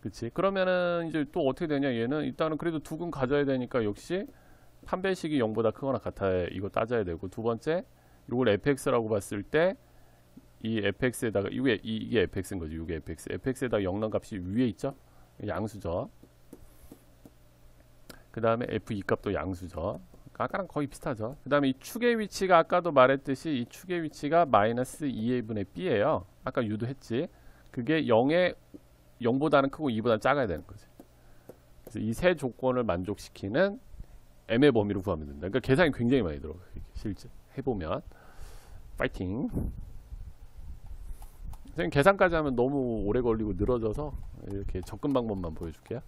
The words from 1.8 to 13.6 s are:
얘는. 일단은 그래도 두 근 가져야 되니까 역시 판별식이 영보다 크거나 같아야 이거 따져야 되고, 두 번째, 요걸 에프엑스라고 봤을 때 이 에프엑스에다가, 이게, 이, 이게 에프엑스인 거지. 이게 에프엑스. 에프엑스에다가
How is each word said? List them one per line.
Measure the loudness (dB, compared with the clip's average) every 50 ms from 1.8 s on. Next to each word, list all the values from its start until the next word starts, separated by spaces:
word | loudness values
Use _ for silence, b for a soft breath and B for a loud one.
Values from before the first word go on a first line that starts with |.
| 0 0 0
얘는. | 0 0 0 0 -2 -2
일단은 | -4 -2 -2 -2 -2 -2 -2
그래도 | -4 -4 -4 -4
두 | -6 -8 -10 -8
근 | -6 -8
가져야 | -4 -2 -2 0 2 2 2
되니까 | 2 0 -2 -2 -2 -2 0 0
역시 | 0 -2 -6 -6 -6 -4 -4 -4 -6 B B B B B B B B B B -8
판별식이 | -6 -6 -2 0 -2 -2 -2 -2 -2 0 2
영보다 | 2 2 2 2 2 2
크거나 | 0 0 -2 -2 -2 -2
같아야 | -4 -6 -6 -2 0 2 2 2 0 -2
이거 | -4 -6 -8 -2
따져야 | 0 0 0 2 0 -2 0
되고, | -2 -4 -6 -8 -10
두 | -8 -4 -2
번째, | -2 -2 -2 -2 -2 -2 -2 -2 b b b b b b b b -4 0
요걸 | 2 4 4
에프엑스라고 | 4 4 4 2 0 2 2 2 2 2 2 2
봤을 | 0 -2 -2 -2 -6 -6 -6
때 | 0 2 4 4 4 2 -2 b b b b b b b b b b b -20 -20 -20 -20 -8 -4
이 | -2 -2 2 2
에프엑스에다가, | 0 0 2 0 -2 0 0 -2 0 0 2 0 0 -2
이게, | 0 2 2 2 2 0
이, | -4 -6
이게 | -4 -4 0 2 2 2
에프엑스인 | 2 0 -4 -6 -6 -6 -8
거지. | -6 -6 -6 -8 -6
이게 | -6 -6
에프엑스. | -6 -6 -10 -12 -12 -10 -10
에프엑스에다가 | -10 -6 -4 -4 -4 -2